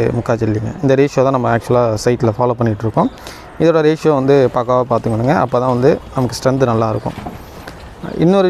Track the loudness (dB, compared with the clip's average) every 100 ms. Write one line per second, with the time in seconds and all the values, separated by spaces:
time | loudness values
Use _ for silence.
0 | 2 -2 -2 -2 0 -2 -4 -2 2 4
1 | 2 2 0 2 0 -2 0 0 2 0
2 | -2 0 0 0 -2 0 -2 -2 -2 -2
3 | -2 -4 -18 -18 -20 0 2 4 2 2
4 | 2 2 4 4 4 0 0 0 0 -2
5 | 0 0 0 0 0 0 0 2 2 2
6 | -4 -4 -4 -2 -2 0 0 0 -2 -2
7 | -6 -10 -12 -14 -18 -18 -18 -18 -20 -16
8 | -12 0 2 4